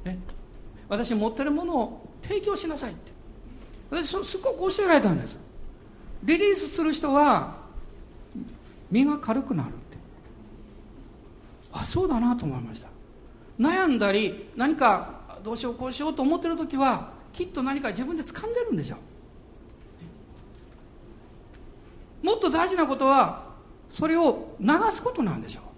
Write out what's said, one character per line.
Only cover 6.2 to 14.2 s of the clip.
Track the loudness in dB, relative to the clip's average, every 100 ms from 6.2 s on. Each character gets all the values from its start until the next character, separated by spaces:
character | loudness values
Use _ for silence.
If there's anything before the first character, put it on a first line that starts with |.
リ | 2 4
リ | 4
ー |
ス | 4 0
す | 0
る | 0
人 | 0 2
は、 | 6 6 6 2 -12 -12 -12 -12 -16 -20 -20 -16 -12 -12 -14 -20 -20 0
身 | 4
が | 4 2
軽 | 0 -2
く | 0
な | -2
る | -2
っ |
て。 | -8 -14 -18 -18 -20 -20 -20 -18 -18 -18 -20 -20 -20 -20 -20 -20 -20 -20 -20 -12
あ、 | -8
そ | -2 0
う | 2
だ | 4
な | 2 2
と |
思 | -2 -4
い |
ま | -8
し | -12
た。 | -16 -20 -20 -20 -20 -20 -14 2
悩 | 4 4 4
ん | 4
だ | 4
り、 | 4